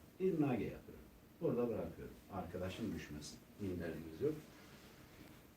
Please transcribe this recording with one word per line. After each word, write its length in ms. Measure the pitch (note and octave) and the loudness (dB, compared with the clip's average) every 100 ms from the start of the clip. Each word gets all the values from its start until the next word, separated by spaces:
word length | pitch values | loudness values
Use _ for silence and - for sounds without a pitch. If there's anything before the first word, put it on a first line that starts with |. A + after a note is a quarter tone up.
| - - | -14 2
Bir 200 | F#3 E3 | 4 6
nage 240 | C#3+ A#2 | 6 6
yapıyorum. 400 | F#2+ - - - - - - - | 2 -2 -10 -14 -16 -18 -18 0
Burada 280 | E3 A#2+ A#2+ | 2 4 4
bırakıyorum. 460 | G2 E2+ E2 - - - | 2 0 -4 -10 -12 -8
Arkadaşım 640 | F2+ F2+ F#2 F#2 - A2+ | -6 -4 -2 -2 0 -2
düşmesin. 440 | E2 - D2 D2 - - - | -2 -4 -6 -8 -12 -14 -4
Minderimiz 600 | G2+ F2 E2+ D#2 E2 D#2+ | -2 0 0 -2 -6 0
yok. 140 | D3+ D#3 - - - - - - - - - - - | 2 2 -4 -16 -16 -16 -16 -18 -18 -16 -16 -16 -18